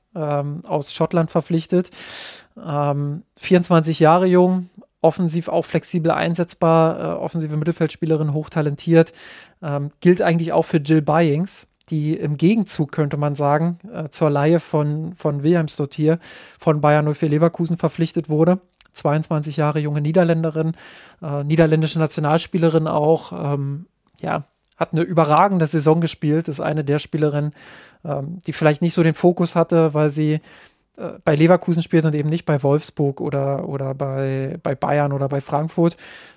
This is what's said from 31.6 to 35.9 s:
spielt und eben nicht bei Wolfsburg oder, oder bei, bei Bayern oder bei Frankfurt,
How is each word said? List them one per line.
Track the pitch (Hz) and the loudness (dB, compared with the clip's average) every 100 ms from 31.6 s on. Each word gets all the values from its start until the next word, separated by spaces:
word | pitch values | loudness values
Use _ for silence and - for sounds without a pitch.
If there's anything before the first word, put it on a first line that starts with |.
| - 165 | 2 -2
spielt | - 170 | 0 0
und | 156 | 2
eben | 147 151 | 0 -2
nicht | 170 | -2
bei | - 143 | -2 0
Wolfsburg | 139 147 - - 143 135 | 2 0 -2 -2 -2 -2
oder, | 156 139 139 139 - | -4 -2 -2 -4 -6
oder | 139 135 | -6 -6
bei, | 135 135 135 135 135 135 151 | -6 -6 -4 -4 -4 -6 -6
bei | - | -6
Bayern | 135 139 147 143 | -4 0 0 0
oder | 139 139 | -2 -2
bei | 139 | -4
Frankfurt, | - 147 160 - 170 | -2 -4 -2 0 0